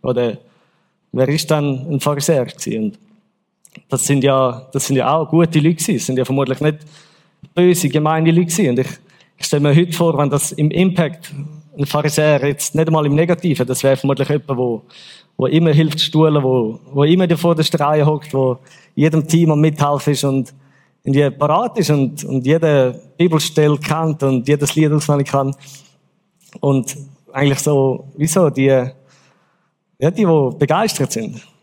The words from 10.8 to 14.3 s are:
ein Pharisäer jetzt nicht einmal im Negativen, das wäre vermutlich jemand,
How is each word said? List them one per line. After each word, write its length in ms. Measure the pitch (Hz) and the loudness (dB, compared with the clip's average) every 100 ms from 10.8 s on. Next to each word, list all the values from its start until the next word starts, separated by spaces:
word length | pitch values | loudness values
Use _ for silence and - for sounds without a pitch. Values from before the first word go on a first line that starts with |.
| 185 175 156 - - 143 147 - - - | 0 0 -4 -4 -16 -16 -16 -18 -20 -8
ein 80 | 143 | -4
Pharisäer 580 | 147 151 151 151 147 143 | -2 -2 0 2 2 0
jetzt 280 | 139 - | -4 -4
nicht 120 | 156 160 | -2 0
einmal 180 | 160 147 | 2 2
im 80 | |
Negativen, 520 | 147 170 170 180 135 - | 0 0 0 0 -2 -2
das 160 | 127 | 0
wäre 140 | 135 131 | 0 2
vermutlich 320 | 139 139 | 0 -2
jemand, 300 | 135 | 0